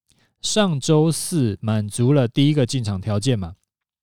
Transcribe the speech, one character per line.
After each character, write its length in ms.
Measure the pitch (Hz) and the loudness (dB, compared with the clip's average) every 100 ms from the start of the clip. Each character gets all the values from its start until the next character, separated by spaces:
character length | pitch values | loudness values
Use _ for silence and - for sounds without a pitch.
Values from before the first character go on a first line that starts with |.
| _ _ _ _ | _ _ _ _
上 380 | - 220 202 143 | -4 0 0 0
周 320 | - 156 160 | 2 2 2
四 460 | 151 - 175 120 98 | 0 -2 0 0 -2
满 240 | 110 110 104 | -2 -2 -2
足 280 | - 120 | 0 2
了 140 | 147 120 | 2 2
第 200 | - 143 | 2 2
一 40 | |
个 120 | 151 120 | 2 0
进 160 | 135 | -2
场 180 | 104 98 | -4 -6
条 180 | 101 104 | -4 -2
件 180 | 110 117 | 0 -2
嘛， 200 | 87 98 _ _ _ _ | -4 -12 _ _ _ _